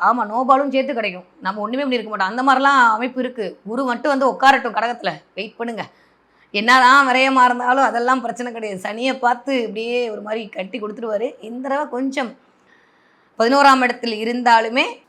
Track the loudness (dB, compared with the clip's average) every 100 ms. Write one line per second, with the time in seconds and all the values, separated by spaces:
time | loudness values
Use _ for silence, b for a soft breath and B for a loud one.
0 | 4 2 0 -2 2 2 2 -2 -2 -4
1 | -4 -8 -14 _ -8 -6 -6 -4 -2 -4
2 | -4 -4 -4 0 2 4 4 4 4 2
3 | -2 -4 -6 -6 -10 -10 -8 -6 -4 -2
4 | -2 0 0 4 4 4 0 -4 -4 -4
5 | -6 -8 _ -14 -12 -10 -10 -8 -12 b
6 | b b b b b -2 4 6 8 6
7 | 6 4 4 4 4 4 0 2 2 0
8 | 0 0 -2 -8 -10 -8 -8 -8 -8 -4
9 | -4 0 0 0 -2 -2 -2 -6 -4 -4
10 | -4 -6 -8 -8 -8 -10 -10 -10 -10 -8
11 | -6 -4 -6 -8 -14 -10 -6 -6 -4 -6
12 | -4 -4 -8 -10 _ _ _ b b b
13 | b b b -2 2 6 6 6 2 -2
14 | -6 -4 -4 0 4 4 4 -2 -2 -6